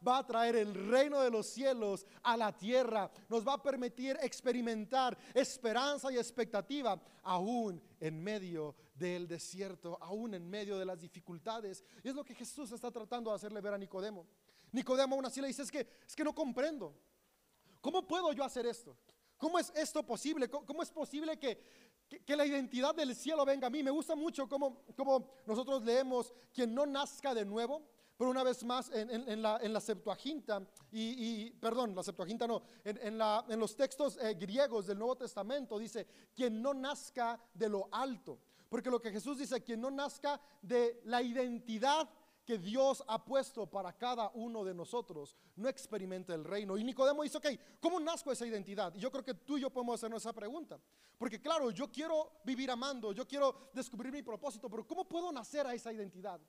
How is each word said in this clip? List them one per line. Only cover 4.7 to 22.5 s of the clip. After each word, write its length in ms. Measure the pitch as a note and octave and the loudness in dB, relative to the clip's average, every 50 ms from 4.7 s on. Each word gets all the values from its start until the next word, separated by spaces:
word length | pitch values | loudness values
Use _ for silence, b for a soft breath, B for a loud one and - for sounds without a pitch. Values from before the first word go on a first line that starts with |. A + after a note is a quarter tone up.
| A3+ G#3+ G#3+ - C4 C4 C4 B3 A#3 B B B B | -2 -2 -2 2 2 4 4 4 0 B B B B
esperanza 800 | A#3+ C4+ - - - - A3+ G#3+ A#3+ C4+ C#4+ D4 C4 B3 C4+ | 4 4 4 -2 -2 -2 2 2 2 2 2 0 -2 -2 -2
y 40 | C4 | 0
expectativa 840 | A#3+ A3+ - - B3 A3+ - - G3+ F#3 - C4+ D4 C4 A3 F#3+ E3 B B B B B | 0 -2 -2 -2 -2 -2 0 0 -2 -2 -2 -4 0 2 0 0 0 B B B B B
aún 560 | F#3+ F#3 F3 F#3 G#3+ B3 A#3+ A3+ G3+ F3 D#3 - - - _ | 0 0 2 2 2 0 0 0 -2 -4 -6 -12 -20 -12 _
en 220 | - D#3+ D#3+ D#3 | -6 -4 -4 -4
medio 540 | E3+ G3+ G#3+ G#3 F#3+ F3+ E3+ D#3+ D3+ D3 C#3+ B B B B | -4 -4 -4 -4 -4 -6 -4 -4 -6 -6 -8 B B B B
del 320 | C3 F3 F3 F3+ F3+ F3 | -4 -2 -2 -2 -2 -4
desierto, 720 | E3+ E3+ E3 - - - F#3+ G3 G3 F3+ - - E3+ E3+ - | -6 -6 -8 -8 -10 -8 -8 -8 -8 -8 -10 -8 -8 -8 -8
aún 340 | D#3+ E3+ G3 G#3+ A#3 A#3 G3+ | -6 -6 -4 -4 -4 -4 -6
en 140 | F3+ E3+ E3+ | -6 -8 -6
medio 300 | G3 G#3+ G#3 G3+ G3+ F#3+ | -6 -6 -4 -2 -2 -2
de 60 | F#3+ | -2
las 160 | F#3 F#3 E3+ | -2 -4 -6
dificultades. 840 | F3 E3+ - F3+ - - E3+ E3 - A3 A3 A#3 G#3+ F#3+ F#3 - B B B B | -10 -16 -16 -16 -12 -12 -12 -8 -6 -6 -6 -4 -6 -8 -10 -12 B B B B
Y 60 | B A#3+ | B -6
es 60 | C4+ | -6
lo 80 | C#4+ | -6
que 120 | C#4+ - A#3+ | -8 -10 -12
Jesús 360 | - B3 - - C#4+ D4 G3+ | -12 -12 -12 -10 -10 -10 -10
está 200 | A#3+ G#3+ - B3 | -8 -8 -8 -6
tratando 400 | - A#3+ G#3+ - B3 A#3+ A#3 A3 | -6 -8 -6 -6 -6 -4 -2 -2
de 60 | G#3 | -2
hacerle 260 | G3 G3+ G#3 G#3+ G#3 | -2 -4 -6 -8 -6
ver 100 | G3 G#3 | -4 -4
a 60 | G3+ G3+ | -4 -4
Nicodemo. 480 | G3 - - F#3+ F#3+ G#3+ G#3+ F3+ D#3+ _ _ _ b b b b b b | -6 -8 -6 -6 -6 -6 -6 -10 -14 _ _ _ b b b b b b
Nicodemo 460 | - B3+ - A#3+ B3+ C4 C4+ C4 C4+ | -2 -2 2 4 4 4 6 4 4
aún 80 | C4+ C4 | 0 0
así 160 | B3 - C4+ | -2 -4 -2
le 80 | C4+ C4+ | -2 -2
dice: 140 | A#3+ - | -2 -4
"Es 80 | C#4+ - | -6 -4
que, 180 | - D4 A#3 B B B B | -2 -4 -4 B B B B
es 80 | B - | B -4
que 80 | - | 0
no 120 | D#4 D4+ - | 0 0 2
comprendo. 600 | C#4+ D#4 C4 A#3 B3+ C4+ D#4+ D#4+ C4+ F#3+ D3 C#3+ - _ _ _ _ _ _ _ _ _ _ _ _ b b b b | 0 -2 0 0 0 0 0 0 -4 -8 -10 -10 -16 _ _ _ _ _ _ _ _ _ _ _ _ b b b b
¿Cómo 260 | - C4+ E4 F#4 F#4+ | -4 0 2 2 2
puedo 240 | - D#4+ F4+ F#4 D#4+ | 2 0 2 2 2
yo 120 | C#4+ A#3+ C#4 | 2 2 -2
hacer 220 | A#3+ - B3+ A#3 | -2 -2 -2 -2
esto? 300 | A#3+ A3+ - - D3+ B2 _ _ _ b b b b b b | -2 -2 -4 -12 -18 -20 _ _ _ b b b b b b
¿Cómo 200 | B3+ D#4+ F4 F4 | -2 4 4 4
es 140 | C#4+ - - | 4 4 0
esto 300 | D4+ D#4 - - D4+ A3+ | -2 -2 0 0 -2 0
posible? 460 | - A#3 - - C#4+ D#4+ D#4 B3+ - | 0 -4 -2 0 0 2 2 0 0
¿Cómo, 160 | - D4 A#3+ | 0 -8 -6
cómo 160 | G3 C#4 D#4+ | -6 -4 -4
es 80 | E4+ - | -4 -4
posible 480 | - D#4 C#4 - C4+ D4 D#4+ D#4 D#4 D#4 | -4 -6 -6 -4 -4 -4 -2 -2 -4 -2
que, 200 | C#4+ B3+ G3 B B B B B B B B B _ | -2 -4 -4 B B B B B B B B B _
que, 160 | _ - - _ | _ -20 -14 _
que 120 | - C#4+ | 0 4
la 80 | D4 C#4+ | 4 4
identidad 500 | C#4+ | 4